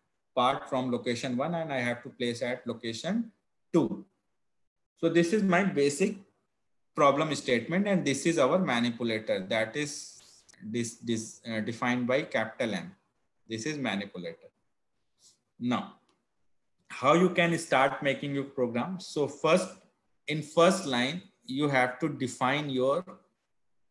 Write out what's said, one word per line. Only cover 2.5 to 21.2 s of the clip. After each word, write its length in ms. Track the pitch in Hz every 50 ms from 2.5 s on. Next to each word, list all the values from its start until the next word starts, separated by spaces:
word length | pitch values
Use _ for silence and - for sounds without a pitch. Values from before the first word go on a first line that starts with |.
| 127 - -
location 640 | 117 113 - - 117 110 - - 165 202 240 226 - - _ _ _ _ _ _ _ -
two. 320 | 170 135 - - - - - _ _ _ _ _ _ _ _ _ _ _ _ _ _ _ _ _ _
So 100 | - 165
this 240 | 165 170 170 170 220
is 100 | 214 196
my 220 | 190 175 180 202
basic 520 | 185 147 143 143 143 143 - 190 226 - - - _ _ _ _ _ _ _ _ _ _ _ _ _ _
problem 400 | - 151 139 135 143 156 156 143
statement, 520 | - - - 123 113 - - 165 190 202
and 180 | 208 196 175 143
this 180 | 143 135 - -
is 140 | 170 165 156
our 200 | 131 131 160 190
manipulator 840 | 185 151 123 120 120 120 117 - 123 117 113 110 107 - 107 98 92 95
that 260 | 117 110 110 110 -
is 460 | 147 147 143 - - - - - - - - - - _ _ - - 95
this, 320 | 107 113 120 117 117 -
this, 440 | - 117 113 117 110 110 - - - -
uh, 140 | 117 113 110
defined 460 | 107 123 113 - 131 120 123 127 123
by 160 | 120 127 143 156
capital 520 | - - 120 110 110 - - 127 113 98
M. 200 | 90 82 90 - _ _ _ _ _ _ _ _ _ _
This 200 | - 113 110 -
is 100 | 151 151
manipulator. 720 | 143 131 113 98 101 101 101 - 90 87 85 82 - - - _ _ _ _ _ _ _ _ _ _ _ _ _ _ _ - _ _ _ _ _ -
Now, 360 | 117 123 123 98 - - - _ _ _ _ _ _ _ _ _ _ _ _ _ _ _ _ _ _ -
how 240 | - - 127 139 160
you 160 | 170 185 175
can 280 | 185 185 170 170 165 -
start 440 | - - 147 127 135 139 - - 151
making 320 | 139 131 - 143 143 139
your 100 | 139 135
program? 540 | 139 - - 123 117 113 120 131 175 190 175
So 300 | - - - 151 143 131
first, 400 | - - - 156 170 190 190 - - - _ _ _ _ _ _ _ _ _ -
in 120 | 151 156
first 460 | 147 - - 175 170 180 190 190 -
line, 340 | 143 127 120 123 135 160 185